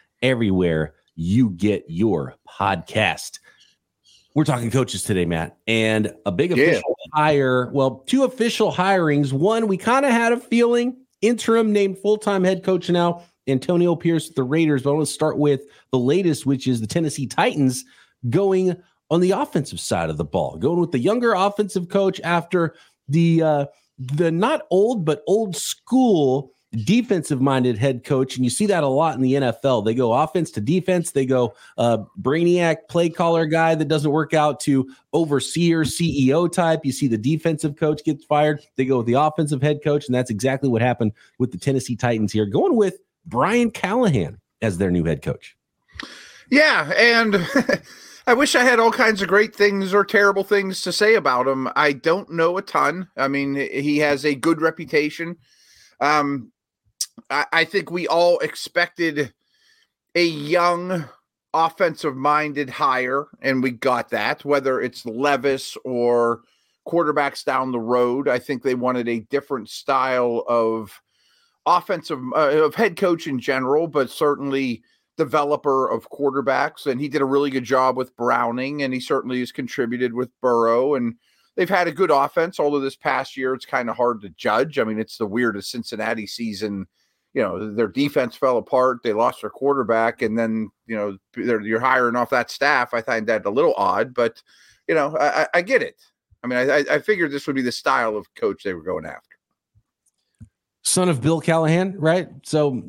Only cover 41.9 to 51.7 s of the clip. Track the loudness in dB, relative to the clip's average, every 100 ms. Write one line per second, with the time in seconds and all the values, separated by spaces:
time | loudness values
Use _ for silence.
41.9 | -2 -2 0 -2 -2 0 0 2 2 0
42.9 | -2 _ _ -6 0 2 2 0 -2 -2
43.9 | 0 2 2 0 -6 _ -6 -4 0 0
44.9 | 2 0 -2 -4 -8 -10 _ _ _ _
45.9 | -18 -16 -18 -20 -18 0 4 4 2 0
46.9 | 2 4 4 2 0 0 0 0 -2 -4
47.9 | -20 -20 -6 0 2 4 4 4 4 4
48.9 | 4 2 0 2 2 2 2 2 2 0
49.9 | 0 2 2 2 2 0 0 0 -4 -6
50.9 | 0 2 4 2 0 0 -2 -2